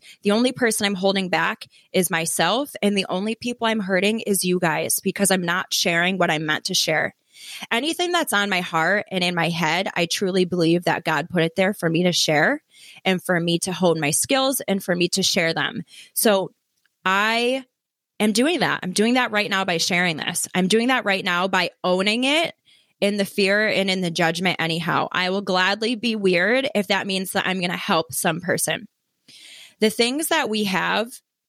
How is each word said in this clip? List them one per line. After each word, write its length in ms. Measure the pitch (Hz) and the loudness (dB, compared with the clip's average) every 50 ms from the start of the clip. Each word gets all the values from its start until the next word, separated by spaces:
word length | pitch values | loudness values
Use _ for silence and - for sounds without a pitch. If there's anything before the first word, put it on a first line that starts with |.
| - - - _ | -10 -18 -20 _
the 100 | - 202 | 0 0
only 200 | 202 226 247 262 | 2 2 2 0
person 340 | 254 - 254 220 220 - 214 | 0 0 0 0 0 0 0
I'm 100 | 202 202 | -2 0
holding 340 | 180 196 196 196 196 190 180 | 2 2 2 2 2 0 0
back 360 | 185 160 165 196 220 - - - _ - _ _ - | 0 0 0 -2 -2 -6 -12 -20 _ -20 _ _ 0
is 180 | 185 180 - | 0 0 2
myself. 640 | 180 165 170 165 - - 165 175 208 254 294 - - - | 0 -2 -2 -2 0 0 2 2 2 0 -2 -6 -6 -2
And 140 | - 202 202 | 0 0 0
the 80 | 196 185 | 0 -2
only 280 | - 170 185 202 220 226 | -2 -4 -4 -2 -4 -4
people 320 | - 214 240 240 - 226 | -4 -6 -6 -4 -2 -2
I'm 120 | 220 220 220 | -2 0 -2
hurting 400 | 196 185 196 180 190 208 220 226 | -2 0 0 2 2 0 0 -2
is 240 | - 208 202 - - | -2 -2 -2 0 0
you 160 | 180 180 180 | 0 0 0
guys, 400 | 180 165 151 160 - 117 - - | 0 0 0 -2 -2 -2 -4 -2
because 320 | - 196 - - 202 - | -2 -4 -2 0 0 2
I'm 140 | 190 185 175 | 2 0 0
not 280 | 170 175 190 - - - | -2 -2 -2 -4 -4 -4
sharing 440 | - - 190 170 170 175 185 190 | -2 0 0 2 2 2 0 2
what 120 | 180 175 170 | 2 2 2
I'm 160 | 160 151 160 | 2 0 0
meant 200 | 151 151 - - | -2 -2 -2 -2
to 80 | - 185 | -2 -2
share. 420 | - - 170 156 151 147 190 - _ _ _ _ - - - - - 214 - | 0 0 0 0 0 -2 -2 -6 _ _ _ _ -20 -18 -16 -14 -14 -6 -4
Anything 400 | 233 233 277 320 320 - 349 349 | -2 -2 0 -2 -2 -2 -2 0
that's 220 | 349 339 302 - 214 | 0 0 0 0 0
on 160 | 202 202 202 | 0 0 0
my 100 | 190 180 | 0 -2
heart 460 | 180 - 175 160 160 175 196 208 - - | -2 -2 0 0 2 2 2 0 -2 -4
and 140 | 190 185 180 | -2 -2 0
in 100 | 180 180 | 0 0
my 140 | 170 160 | 0 0
head, 400 | 165 170 165 170 156 160 180 196 202 - | 0 0 0 0 0 0 0 -2 -2 -2
I 120 | - 175 | -2 -2
truly 360 | 170 - - 208 185 185 190 185 | -2 -2 -2 -2 0 2 2 0
believe 400 | 175 185 175 165 165 170 175 180 | 2 2 2 2 4 2 2 2
that 220 | 170 156 - - | 0 0 0 0
God 240 | 165 156 147 156 - | -2 -2 -2 -2 -2
put 120 | - 175 | 0 0
it 140 | 160 165 - | 0 0 0
there 180 | - 190 190 208 | 0 0 0 0
for 160 | - 180 165 | -2 -2 0
me 140 | 165 165 175 | 0 2 2
to 80 | 180 | 2
share 500 | 160 - - - 156 147 156 214 285 311 - _ _ - - - - - - | 2 2 2 2 4 4 4 2 2 -2 -6 _ _ -20 -20 -20 -20 -4 -2
and 180 | 190 185 175 - | -2 -2 0 0
for 160 | - 180 165 | 0 0 0
me 200 | 170 170 170 165 | 2 0 0 0
to 120 | - 190 | -2 -4
hone 300 | 180 165 185 175 160 160 | -2 2 2 2 2 2
my 100 | 156 143 | 0 0
skills 500 | 147 - - - 269 269 269 269 269 - - | 0 0 0 0 2 2 2 0 0 -2 -2
and 160 | - 196 196 - | -2 -2 -2 0
for 100 | - 175 | -2 0
me 140 | 175 175 175 | 0 0 0
to 140 | - 190 180 | 0 0 0
share 300 | - - 190 165 165 156 | 0 2 2 0 0 0
them. 300 | 151 139 - - - - - - - - - _ | -2 -4 -4 -6 -8 -12 -12 -18 -20 -20 -10 _
So 380 | - - 226 202 190 180 - - _ _ _ _ _ _ _ _ _ _ | 0 2 4 4 4 0 -2 -8 _ _ _ _ _ _ _ _ _ _
I 580 | 185 190 196 208 220 226 233 240 240 262 269 254 - _ _ _ _ _ _ _ _ _ - | 0 0 2 2 0 0 0 0 0 0 -2 -6 -10 _ _ _ _ _ _ _ _ _ 0
am 140 | 208 220 208 | 0 2 2
doing 260 | 226 254 320 359 277 | 4 2 2 2 2
that. 220 | 170 143 147 - - | 0 0 -2 -2 -4
I'm 100 | 185 180 | -4 0
doing 200 | 202 208 233 247 | 2 2 4 4
that 180 | 254 247 226 | 2 0 0
right 180 | 214 208 208 180 | 0 -2 -2 0
now 140 | 202 190 190 | -2 -2 0
by 140 | 185 175 | 0 -2
sharing 400 | 165 - - 185 175 180 175 160 | -2 0 0 2 2 2 0 0
this. 320 | 139 - - 170 - - - - | -2 -4 -4 -4 -4 -6 -4 0
I'm 140 | 180 185 | 0 2
doing 220 | 180 208 226 233 254 | 4 4 2 4 2
that 160 | 262 247 214 | 0 0 0
right 180 | 208 190 190 180 | 0 -2 0 0
now 240 | 185 175 175 185 | -2 0 0 0
by 240 | 190 190 185 175 - - _ | 0 0 0 0 -2 -4 _
owning 440 | - 180 180 185 190 208 214 240 254 | 0 0 0 2 2 0 0 0 0
it 280 | 269 294 320 339 - - _ _ _ _ _ _ _ _ _ | 0 2 0 0 -2 -6 _ _ _ _ _ _ _ _ _
in 160 | 196 202 208 | 0 0 0
the 80 | 202 196 | 0 -2
fear 420 | - - 208 196 190 202 208 214 | -2 0 0 2 2 2 2 2
and 220 | 208 - 185 196 196 | 2 0 0 0 0
in 100 | 185 190 | 0 0
the 100 | 180 170 | -2 -2
judgment 460 | 165 180 170 165 165 170 190 180 - | 0 0 0 0 0 0 -2 -2 0
anyhow. 520 | - 160 165 160 170 156 170 151 - - - | 0 -2 -2 -2 -2 -2 -2 0 0 -2 0
I 180 | - 170 185 185 | -2 -2 -2 0
will 120 | 190 202 | -2 -2
gladly 540 | 196 196 185 180 185 190 202 214 220 226 254 | -2 0 0 2 2 2 0 0 -2 -4 -2
be 200 | 208 233 233 220 | -2 -2 -2 -2
weird 540 | 214 196 190 175 170 180 208 247 269 269 - - | 2 2 2 4 4 2 2 2 0 0 0 -2
if 140 | 208 196 | -2 0
that 180 | - 202 190 - | 0 -2 -2 0
means 280 | 196 190 185 190 - - | -2 -4 -4 -4 -2 -4
that 120 | 196 - | -2 -2
I'm 140 | 185 185 190 | -2 -2 -2
gonna 160 | 175 175 175 | -2 -4 -4
help 380 | 175 - - 190 160 165 - - | -4 -2 0 0 0 0 -2 -6
some 260 | - - 180 160 175 | -2 -2 -2 -2 -2
person. 480 | - 175 - 165 - 156 156 - 208 - _ _ _ _ _ _ _ - - - - - - - - - _ _ | -2 -2 -2 0 0 -2 -4 -6 -8 -14 _ _ _ _ _ _ _ -20 -20 -20 -20 -20 -20 -20 -20 -20 _ _
The 80 | 214 220 | 0 0
things 400 | 214 - 233 240 262 302 330 - | 2 2 0 0 0 -2 -2 0
that 200 | 339 311 269 220 | 0 0 0 0
we 140 | 220 214 214 | 0 0 0
have, 460 | 196 185 165 170 175 185 202 226 240 - - - _ _ _ _ | 0 0 0 0 0 0 -2 -2 -4 -8 -18 -20 _ _ _ _